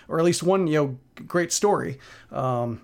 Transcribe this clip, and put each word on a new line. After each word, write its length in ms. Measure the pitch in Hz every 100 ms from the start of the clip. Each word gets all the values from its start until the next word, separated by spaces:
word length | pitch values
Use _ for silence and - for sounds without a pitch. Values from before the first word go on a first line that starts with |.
| -
or 120 | 160
at 60 | 170
least 180 | 170
one, 240 | 170 190 175
you 60 |
know, 240 | 151 143 131 _ - -
great 260 | 175 170
story. 480 | - 208 175 - 131 - - -
Um, 500 | - 131 123 120 117